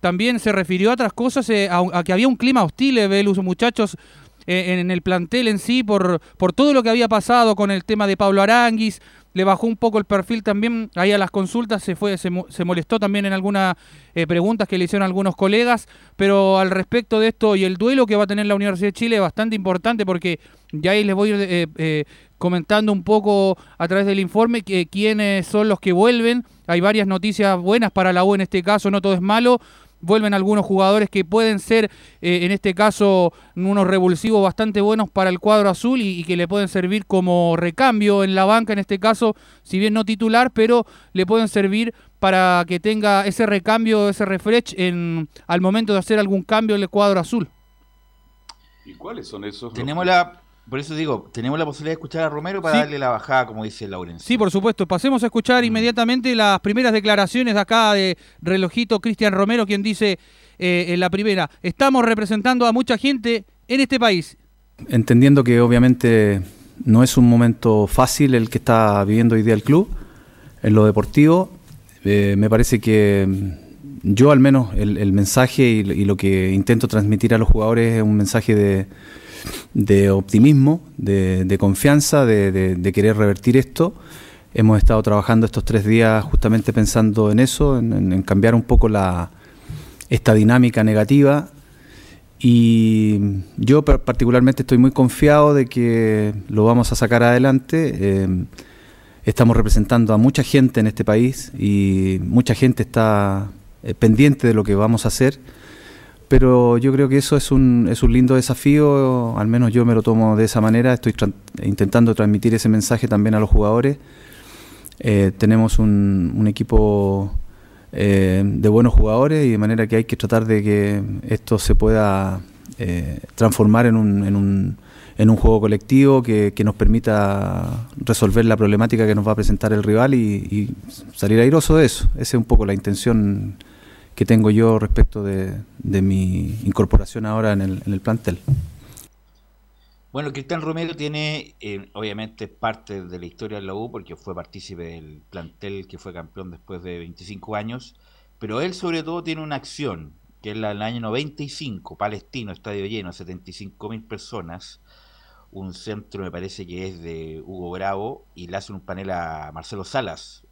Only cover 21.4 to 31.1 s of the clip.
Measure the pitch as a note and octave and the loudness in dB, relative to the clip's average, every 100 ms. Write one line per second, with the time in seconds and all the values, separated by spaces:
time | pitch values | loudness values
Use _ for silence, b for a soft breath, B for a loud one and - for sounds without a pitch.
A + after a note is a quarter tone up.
21.4 | G3 F3 E3 D#3 D#3+ D3+ D3 b b _ | -2 -2 -4 -6 -4 -4 -6 b b _
22.4 | F3 F3+ D#3+ G#3 G#3+ G3+ F3 G#3+ G3+ G3+ | -4 -4 -2 -2 0 -2 0 -2 0 0
23.4 | G3 F#3 b b E3+ F#3+ G3+ G3 F#3 G#3 | 0 -2 b b -4 -2 0 -2 -2 0
24.4 | A#3 A#3 F#3+ F#3+ E3+ F#3+ G#3+ G#3+ G#3 G3 | 0 -2 -4 -4 -4 -2 -2 0 -2 -2
25.4 | F3 G#3 G#3+ G3 G3 F3 A3 A#3+ A#3 B3 | -2 -2 0 -2 -2 2 2 2 0 -2
26.4 | A#3+ b - F3 F#3 G#3+ G3 F#3+ G3+ G3 | -6 b -4 -2 0 0 -2 -2 -4 -2
27.4 | G3+ F#3+ F3 A3+ A3 - F#3 F3+ F#3 G3+ | 0 0 0 0 0 0 0 2 0 0
28.4 | F#3 F#3+ F3+ G#3 G3+ G3+ F#3+ F#3 F#3 G#3+ | -2 -4 -2 -2 0 -2 -2 -2 0 0
29.4 | B3 B3 b b b b E3 G#3+ G#3+ G3+ | 2 0 b b b b -2 0 0 -2
30.4 | F#3+ G#3 F#3+ F#3+ F#3+ G#3 G#3 | 0 -2 0 0 2 2 0